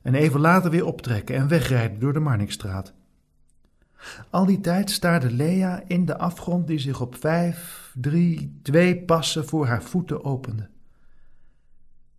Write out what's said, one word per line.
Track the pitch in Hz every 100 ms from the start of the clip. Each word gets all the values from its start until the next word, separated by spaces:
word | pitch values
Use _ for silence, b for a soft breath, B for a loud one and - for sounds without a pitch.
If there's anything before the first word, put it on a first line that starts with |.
en | - 135
even | 151 139
later | 160 185 180
weer | 165 180
optrekken | 151 - 107 - 135
en | 135
wegrijden | 165 117 123 113 101
door | 131
de | 147
Marnixstraat. | 151 113 101 - 104 95 92 - _ _ _ _ _ _ _ _ B B B B B
Al | 170 190
die | 190
tijd | 170 180 202
staarde | - 180 170 123
Lea | 120 151 185 185 180 -
in | 180 170
de | -
afgrond | 170 170 - 175 160
die | 156
zich | 135 120
op | 123 -
vijf, | 151 165 175 170 - - - 131
drie, | 135 165 175 156 143 -
twee | - 151 180 180
passen | 180 165 - 160 147
voor | 160 139
haar | 117
voeten | - 185 170 147
opende. | 139 131 127 110 101 - - _ - - - - - _ _ - - - -